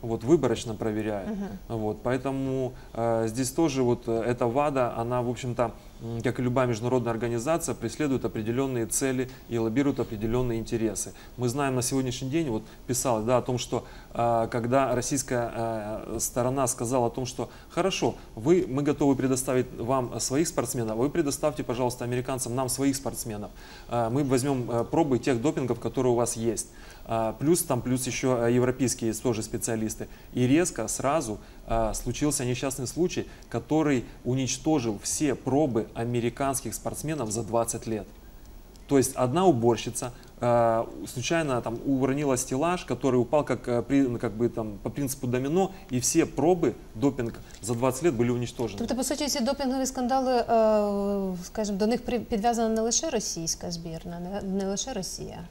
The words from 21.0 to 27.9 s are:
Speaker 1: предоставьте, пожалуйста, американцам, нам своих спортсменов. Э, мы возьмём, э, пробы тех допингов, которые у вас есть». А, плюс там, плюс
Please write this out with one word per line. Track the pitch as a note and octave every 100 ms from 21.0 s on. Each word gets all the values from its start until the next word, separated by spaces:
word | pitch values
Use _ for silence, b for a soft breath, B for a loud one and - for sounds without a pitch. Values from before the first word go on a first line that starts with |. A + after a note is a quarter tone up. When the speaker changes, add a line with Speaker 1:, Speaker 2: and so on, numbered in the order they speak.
| C#3
Speaker 1:
предоставьте, | E3+ C#3+ B2+ D3+ C#3+
пожалуйста, | B2+ A#2+ B2 B2
американцам, | A#2+ B2 B2+ C3 A#2
нам | A#2+ C3
своих | B2 C#3 C3+
спортсменов. | A#2 - A#2 G#2 G2 - B B B
Э, | A#2 A2+
мы | B2+
возьмём, | C#3+ C3+ C#3 C3+ A#2+
э, | A#2
пробы | A#2 D3 D#3 B2
тех | C#3+ B2
допингов, | B2+ D#3 B2+ A#2+
которые | A2+ C3+ B2+
у | A#2+
вас | A#2 -
есть». | A2+ G#2 - B B B -
А, | A2+ A2
плюс | - C#3 F3
там, | - B2+
плюс | B2